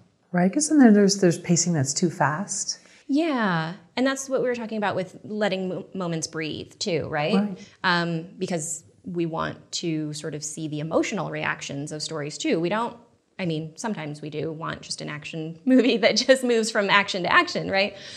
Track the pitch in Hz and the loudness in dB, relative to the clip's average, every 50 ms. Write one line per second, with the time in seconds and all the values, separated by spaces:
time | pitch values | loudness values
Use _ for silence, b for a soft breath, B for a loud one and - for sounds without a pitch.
0 | _ _ _ _ _ _ - 175 180 190 - 302 302 - 311 294 254 226 208 208 | _ _ _ _ _ _ 0 2 2 2 2 0 0 2 6 8 8 10 10 8
1 | 202 196 196 196 190 175 156 - - - 175 156 - 180 170 147 131 135 - - | 6 6 4 4 4 4 4 2 2 0 2 2 2 0 2 0 0 0 0 0
2 | 190 170 - - 151 135 151 165 202 - - - - - - - b b b b | 0 -2 0 2 0 0 0 -2 -6 -6 -6 -6 -6 -6 -8 -10 b b b b
3 | b - 269 294 339 330 277 240 220 190 175 165 160 165 190 - - _ - 247 | b -2 0 0 2 2 0 0 2 2 2 0 0 -2 -6 -10 -14 _ -4 0
4 | 254 269 269 269 - - 262 247 240 254 240 233 226 214 220 214 208 190 - 185 | 0 0 0 -2 -6 -4 -2 0 0 0 -2 -4 -6 -6 -4 -2 -2 -2 -2 -2
5 | 180 180 - - - - 214 208 214 196 190 190 185 185 175 160 - - - 190 | -4 -6 -8 -18 -12 -10 -4 -2 0 0 0 -2 -2 -4 -4 -6 -8 -10 -8 -6
6 | 180 170 165 165 160 - - 160 160 151 - - - - - - - 208 170 143 | -4 -4 -4 -4 -4 -6 -6 -6 -6 -6 -6 -8 -10 -12 -10 -8 -4 -2 -2 -2
7 | - - 156 147 147 165 190 196 208 208 180 B B B B B - 185 175 170 | -2 -2 -2 -2 -2 2 2 2 0 0 -4 B B B B B 0 0 2 2
8 | 170 170 165 160 165 - - - 185 180 185 165 151 - - - - - _ _ | 0 0 -2 -4 -6 -8 -10 -8 -6 -4 -4 -4 -4 -6 -10 -12 -14 -20 _ _
9 | _ 190 175 175 170 160 160 156 160 156 147 - - _ - - - 170 160 156 | _ -8 -4 -4 -4 -4 -2 -4 -4 -4 -6 -10 -16 _ -10 -6 -4 -4 -2 -2
10 | 156 151 151 151 - 160 143 151 151 - - - 160 147 151 147 151 160 175 285 | -4 -6 -8 -8 -10 -10 -10 -8 -10 -10 -10 -8 -8 -6 -6 -6 -6 0 0 0
11 | - - 226 185 151 151 156 151 156 - 156 156 - - 139 139 143 151 156 151 | 0 0 -2 -4 -4 -4 -4 -4 -2 -2 -4 -4 -6 -10 -8 -8 -8 -8 -8 -8
12 | - - 160 151 143 151 151 - - 320 233 160 170 175 202 220 240 220 - - | -8 -6 -6 -6 -6 -6 -8 -6 0 0 2 2 2 0 0 0 -2 -4 -6 -12
13 | - _ _ _ _ _ _ - 190 165 160 156 160 156 156 - - 226 208 160 | -20 _ _ _ _ _ _ -6 -4 -2 -2 -4 -4 -8 -12 -8 -6 -6 -6 -6
14 | 156 147 147 151 151 151 151 151 147 160 156 160 160 151 151 - - - - - | -6 -10 -10 -10 -10 -10 -6 -6 -6 -6 -6 -6 -8 -8 -8 -8 -8 -12 -10 -10
15 | 156 151 151 147 - - 165 165 156 165 165 - - 254 262 247 214 254 - 190 | -8 -10 -10 -10 -12 -10 -8 -8 -8 -8 -10 -6 2 6 6 6 8 6 4 4
16 | 214 - - 208 254 - 262 262 247 247 240 226 220 220 - 220 202 190 - 202 | 4 4 4 4 6 6 4 6 6 2 2 2 2 2 0 0 2 6 6 6
17 | 196 - - 185 175 - - 349 339 - - 175 160 180 196 196 202 208 - B | 6 4 -2 -2 0 4 4 4 4 2 -2 -4 -4 0 0 0 0 0 -2 B
18 | B B B | B B B